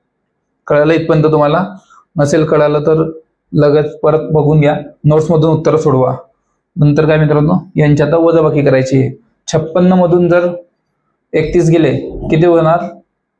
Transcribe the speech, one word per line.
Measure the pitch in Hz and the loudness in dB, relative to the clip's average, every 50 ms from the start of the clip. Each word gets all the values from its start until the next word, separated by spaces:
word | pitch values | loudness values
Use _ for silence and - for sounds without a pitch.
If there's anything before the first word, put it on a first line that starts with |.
| _ _ _ _ _ _ _ _ _ _ _ _ _ | _ _ _ _ _ _ _ _ _ _ _ _ _
कळालं | - 151 147 151 156 165 | -2 0 0 2 2 0
इथपर्यंत | 160 160 - 160 156 151 | 0 0 0 0 0 2
तुम्हाला? | 151 151 147 147 147 156 175 190 - - - _ _ _ _ _ _ - 147 | 2 2 2 0 0 0 -2 -4 -6 -10 -16 _ _ _ _ _ _ -4 -2
नसेल | 143 147 175 160 156 | -2 0 0 0 0
कळालं | 156 160 151 147 147 147 147 | 0 0 0 0 0 0 0
तर | 147 160 156 160 160 - - - - _ _ _ _ _ - | 0 0 0 0 -2 -4 -8 -12 -20 _ _ _ _ _ -2
लगेच | 151 147 147 143 151 147 151 - - | 0 2 2 2 0 0 -2 -6 -4
परत | - 151 151 156 143 - | -2 0 0 0 -2 -2
बघून | 156 151 143 143 156 151 | -2 0 0 2 2 2
घ्या, | 143 143 - - - - - _ - | 2 0 0 -4 -6 -12 -12 _ -2
नोट्समधून | 147 151 156 156 - 170 156 160 165 | 0 2 2 0 0 0 0 2 0
उत्तर | 156 156 - 156 143 | 0 0 0 0 0
सोडवा. | 156 156 151 131 131 127 131 131 - - _ _ _ _ _ _ _ _ _ _ 175 | 0 0 0 0 0 0 -2 -2 -6 -12 _ _ _ _ _ _ _ _ _ _ 0
नंतर | 147 147 147 156 156 | 0 2 2 2 2
काय | 151 156 | 2 2
मित्रांनो, | 156 156 147 147 147 151 156 190 - - - - | 2 2 0 0 0 0 0 -2 -2 -4 -6 -4
यांची | 156 151 147 147 143 147 | -2 0 2 2 2 0
आता | 147 165 | 0 0
वजाबाकी | 165 165 165 160 165 156 151 139 147 135 | 2 2 2 2 2 0 0 0 0 0
करायची | 139 135 131 127 - 139 131 | 0 0 0 0 0 0 -2
आहे. | 127 127 - - _ _ _ _ _ | -2 -2 -6 -12 _ _ _ _ _
छप्पन्न | - - 156 156 - - 185 180 180 185 | -6 -4 -4 -4 -2 -2 0 2 2 2
मधून | 180 180 170 175 175 175 165 | 2 2 2 2 2 2 2
जर | 170 175 175 175 175 - - _ _ _ _ _ _ _ _ _ _ _ _ _ - | 2 0 0 -2 -4 -8 -14 _ _ _ _ _ _ _ _ _ _ _ _ _ -4
एकतीस | 156 156 - - 180 160 160 | -4 -4 -2 0 0 2 2
गेले, | 160 165 151 131 127 135 - - - - - - | 2 2 2 0 -2 -4 -6 -10 -12 -12 -6 -4
किती | 160 156 170 | -2 0 2
होणार? | 175 170 165 156 156 165 175 190 - - - - _ _ _ _ _ _ | 2 2 2 2 2 0 -2 -4 -8 -14 -18 -20 _ _ _ _ _ _